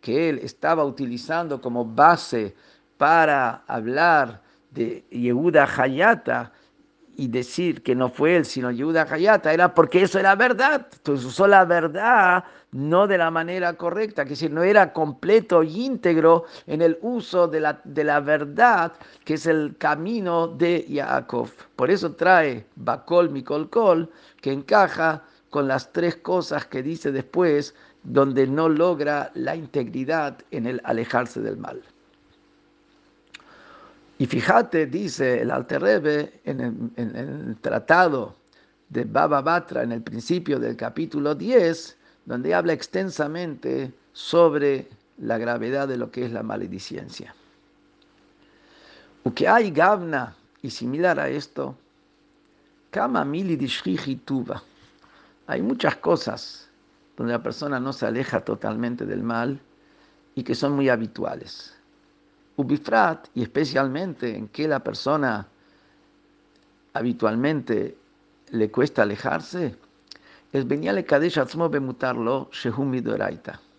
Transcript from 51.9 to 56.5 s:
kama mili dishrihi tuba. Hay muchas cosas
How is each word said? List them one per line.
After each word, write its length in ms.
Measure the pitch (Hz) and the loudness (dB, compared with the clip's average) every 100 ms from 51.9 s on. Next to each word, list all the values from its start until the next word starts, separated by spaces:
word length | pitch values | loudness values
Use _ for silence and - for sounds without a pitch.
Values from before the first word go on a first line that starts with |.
| _ _ _ _ _ _ _ _ _ _ | _ _ _ _ _ _ _ _ _ _
kama 340 | 196 240 226 | -4 -2 -2
mili 320 | 143 156 190 156 | -2 -4 -4 -4
dishrihi 600 | 131 - - 175 143 127 | -4 -6 -4 -4 -4 -8
tuba. 460 | - 135 120 - - _ _ _ _ _ _ _ - | -6 -6 -6 -10 -12 _ _ _ _ _ _ _ -8
Hay 140 | 131 | -4
muchas 360 | 196 247 156 - | -4 0 0 0
cosas 720 | 170 170 - 117 - | 0 0 0 -8 -12